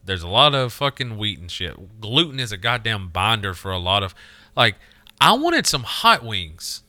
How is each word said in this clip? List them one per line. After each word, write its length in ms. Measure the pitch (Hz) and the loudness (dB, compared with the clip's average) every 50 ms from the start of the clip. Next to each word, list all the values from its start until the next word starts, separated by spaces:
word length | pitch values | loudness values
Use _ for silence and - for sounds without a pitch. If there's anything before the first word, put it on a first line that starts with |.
| _ | _
there's 180 | - 95 90 | -6 -6 -6
a 60 | 82 87 | -6 -2
lot 260 | 98 117 143 147 - | 2 4 4 4 4
of 180 | 135 131 120 | 2 -2 -2
fucking 440 | - - 143 139 - - 131 120 110 | -4 -4 -4 -4 -4 -4 -8 -8 -6
wheat 220 | 104 107 107 98 71 | -6 -6 -6 -6 -8
and 100 | 87 87 | -12 -12
shit. 500 | - - 92 85 - - - - 110 110 | -10 -8 -8 -10 -10 -14 -18 -20 -18 -14
Gluten 380 | 110 104 120 147 175 156 131 131 | -10 0 0 0 0 0 -2 -8
is 140 | 127 110 | -8 -8
a 40 | 104 90 | -8 -4
goddamn 500 | 90 117 123 120 107 113 110 101 95 90 | -2 -2 -2 0 -2 -4 -4 -4 -6 -6
binder 460 | 82 113 101 107 113 110 101 98 92 | -2 0 2 2 2 0 -2 -6 -6
for 180 | - - 98 | -6 -8 -6
a 60 | 95 90 | -6 -4
lot 240 | 87 90 95 101 | -2 0 0 0
of, 120 | 98 92 - - - - - - - _ _ | 0 -4 -8 -14 -20 -20 -20 -20 -20 _ _
like, 220 | - 120 113 95 - - _ _ _ _ - _ _ | 4 4 4 4 -2 -18 _ _ _ _ -20 _ _
I 120 | 135 165 | 6 6
wanted 340 | 208 254 302 349 339 302 - | 6 6 4 2 2 2 2
some 160 | - - 139 117 | 0 -2 -2 -4
hot 380 | - - - - 233 226 - | -6 -6 2 4 4 4 4
wings. 600 | 117 113 110 95 87 78 78 85 - - - - _ | 0 -6 -6 -6 -6 -6 -12 -12 -12 -12 -12 -12 _